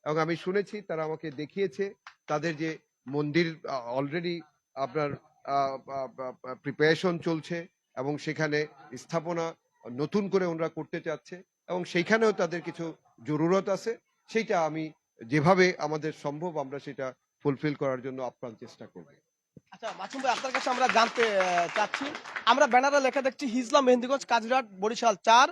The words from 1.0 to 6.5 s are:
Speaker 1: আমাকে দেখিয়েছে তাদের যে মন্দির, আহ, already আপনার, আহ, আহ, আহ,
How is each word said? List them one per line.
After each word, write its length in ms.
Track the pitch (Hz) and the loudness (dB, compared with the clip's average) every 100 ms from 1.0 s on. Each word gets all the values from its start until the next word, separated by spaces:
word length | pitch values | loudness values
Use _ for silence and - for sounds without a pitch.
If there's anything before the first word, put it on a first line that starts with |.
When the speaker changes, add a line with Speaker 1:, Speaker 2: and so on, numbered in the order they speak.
Speaker 1:
আমাকে 260 | 156 156 160 | -6 -6 -10
দেখিয়েছে 640 | 135 151 196 196 196 196 - - _ - | -10 -10 -6 -6 -4 -8 -8 -20 _ -6
তাদের 300 | 151 165 147 | -4 -2 -4
যে 220 | 160 156 _ _ - | -6 -8 _ _ -6
মন্দির, 600 | 143 151 156 165 156 - | -4 0 0 0 -4 -8
আহ, 340 | 135 117 127 | -8 -4 -4
already 400 | 139 165 175 175 - _ _ | -4 -4 -6 -8 -12 _ _
আপনার, 360 | - 135 147 147 139 _ _ | -8 -4 -2 -4 -6 _ _
আহ, 460 | - 139 135 135 131 | -4 0 0 -4 -10
আহ, 320 | 135 131 113 | -8 -8 -8
আহ, 320 | 127 - 127 | -12 -10 -14